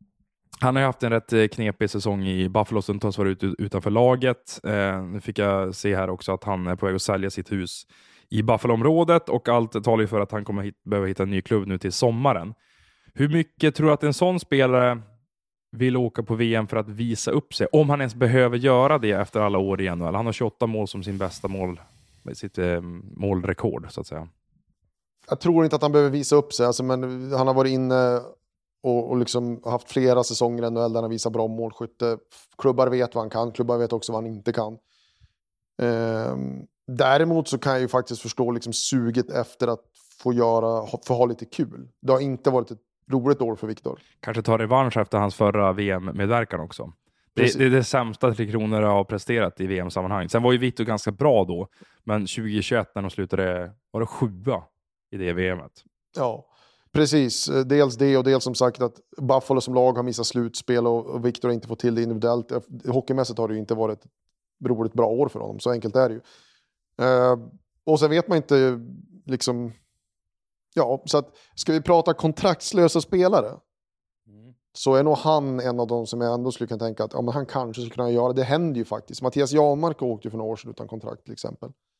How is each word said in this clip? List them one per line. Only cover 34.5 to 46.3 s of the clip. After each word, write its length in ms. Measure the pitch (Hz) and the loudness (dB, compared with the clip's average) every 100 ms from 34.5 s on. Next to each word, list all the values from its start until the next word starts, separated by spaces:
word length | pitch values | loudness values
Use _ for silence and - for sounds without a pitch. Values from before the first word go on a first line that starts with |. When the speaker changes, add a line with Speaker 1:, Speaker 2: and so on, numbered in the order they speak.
Speaker 2:
kan. 240 | 117 107 113 _ _ _ _ _ _ _ _ _ - | -4 -4 -8 _ _ _ _ _ _ _ _ _ -4
Ehm, 840 | 120 113 113 113 113 65 65 - - _ - | 0 0 -2 -2 -4 -6 -6 -10 -16 _ -8
däremot 600 | 123 131 143 165 165 - | 0 4 4 4 0 0
så 100 | 127 | -2
kan 140 | 139 | 0
jag 100 | 131 | 0
ju 60 | 127 | 0
faktiskt 340 | 127 123 117 | -2 -2 -8
förstå 300 | 113 - 120 | -8 -4 -2
liksom 220 | 117 117 | -2 -6
suget 580 | 110 - 135 117 117 120 | -6 -2 0 0 0 -2
efter 360 | - 113 - 120 | -4 -6 -4 -2
att 140 | 113 _ _ _ _ | -4 _ _ _ _
få 140 | 127 | -2
göra, 340 | 120 117 113 113 | 2 2 2 0
ha, 320 | 113 104 117 - | -2 -4 -8 -2
få 80 | |
ha 120 | 123 123 | 2 2
lite 200 | 117 117 | 0 -8
kul. 420 | - 127 123 127 _ | -6 -6 -6 -20 _
Det 100 | 135 | 2
har 60 | 131 | 2
inte 300 | 139 123 139 | 2 0 0
varit 220 | 127 117 | 0 -2
ett 80 | 110 _ _ - | -10 _ _ -4
roligt 300 | 135 123 143 | 0 2 2
år 140 | 117 107 | 0 -4
för 120 | 110 | -8
Victor. 320 | 107 - - _ _ | -8 -10 -12 _ _
Speaker 1:
Kanske 240 | - 113 | -8 -4
ta 140 | 107 113 | 2 2
revansch 400 | 110 131 127 113 | 4 2 2 0
efter 200 | 104 107 | 0 0
hans 180 | 101 - | 0 2
förra 380 | 104 104 98 | 2 4 2
V 160 | 95 101 | 2 -2
M-medverkan 680 | 92 92 95 101 | -2 -4 -4 0